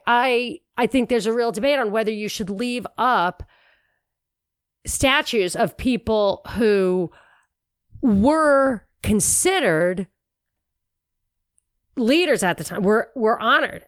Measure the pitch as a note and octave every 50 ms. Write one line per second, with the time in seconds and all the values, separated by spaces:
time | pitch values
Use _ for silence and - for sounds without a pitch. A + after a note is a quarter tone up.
0 | _ - A#3+ A#3+ B3 C4 B3 A#3 B3 A#3+ - - _ _ _ - B3 A3 - C4
1 | A#3+ - B3 A#3 F3+ A3 A3+ A#3+ A#3 A#3 F#3+ G#3+ G#3+ C#4 D4 C#4 B3 G#3 G3 A3+
2 | A3 G3+ A3+ G#3 G#3+ G3+ - - G#3+ F3+ G3+ F#3+ B3 B3 A#3+ B3 G3 - - -
3 | A3 B3+ B3 G3+ E3+ F3+ - - - - _ _ _ _ _ _ _ _ _ _
4 | _ _ _ _ _ _ _ _ _ _ _ _ _ _ _ _ - - - -
5 | - C4 C4+ D4 D4 - - A3+ F#3 F3+ - - A3+ F3 - - - B3+ B3 A3
6 | - - A3 G#3+ G#3 G3 F#3+ - - - - F#3+ A#3+ G#3+ G#3 G3 F#3+ F#3 F3+ F#3
7 | F3 D#3 - - - _ _ _ _ _ _ _ _ _ _ _ _ _ - -
8 | - B3+ G3+ G3 G3+ C4+ D#4 D#4+ D#4 D4 C#4 C4+ C4+ C4+ B3+ G3 - _ _ _
9 | - - G#3+ G#3 - - - - - F4+ F#4+ F#4+ C#4+ G3+ E3 D#3 F3 F3+ F#3 F3
10 | F#3+ - _ _ _ _ _ _ _ _ _ _ _ _ _ _ _ _ _ _
11 | _ _ _ _ _ _ _ _ _ _ _ _ _ _ _ _ _ _ _ -
12 | A#3+ A3 C#4 E4 F4+ E4 C4 - G3 F3+ E3 - D#3+ - - - F#3+ F#3+ G#3+ A3+
13 | C#4 - - C4+ A3 A3 A3 - G#3+ A3+ C4+ D4+ D4 - - - -